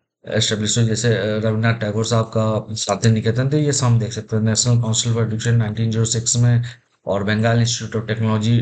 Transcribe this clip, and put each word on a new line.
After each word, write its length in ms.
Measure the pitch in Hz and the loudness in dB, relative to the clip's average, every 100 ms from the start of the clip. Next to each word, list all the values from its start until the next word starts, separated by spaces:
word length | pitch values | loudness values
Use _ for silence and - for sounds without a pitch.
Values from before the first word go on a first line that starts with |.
| _ _ - | _ _ -6
establish 500 | 110 - 104 107 123 | -2 -2 -2 -2 0
हुआ, 80 | 113 | 0
जैसे, 220 | 107 120 | 0 0
अ, 140 | 104 | 0
रविन्द्रनाथ 520 | 104 107 110 110 117 | 0 -2 -2 0 0
टैगोर 320 | 113 104 104 113 | 0 -2 -2 0
साहब 260 | 113 113 113 | 0 0 0
का 360 | 110 107 - 107 | 0 -2 -4 -8
शांति 340 | - 196 117 | -4 0 2
निकेतन, 400 | 110 113 117 135 | 2 0 0 0
तो 80 | 151 | 0
ये 140 | 147 | 0
सब 140 | - 123 | 0 2
हम 140 | 117 | 2
देख 120 | 107 | 0
सकते 240 | 110 - 110 | -6 -4 -2
हैं। 80 | |
National 380 | 110 107 123 120 | 0 0 2 2
Council 320 | 113 113 120 | 2 -2 -2
for 80 | 117 | 0
Education 340 | 110 110 120 117 | -2 -2 0 2
nineteen 360 | 110 107 113 | 0 -2 -2
ज़ीरो 140 | 110 110 | 0 0
सिक्स 300 | 113 113 120 | -2 0 2
में 280 | 120 120 120 - _ _ - | 4 2 0 -10 _ _ -4
और 180 | 98 | -2
Bengal 360 | 98 107 113 117 | 0 2 2 2
इंस्टीट्यूट 440 | 117 - 107 110 | 2 -2 -4 -6
of 60 | 110 | -4
Technology, 520 | 110 110 110 110 113 | -2 0 2 2 2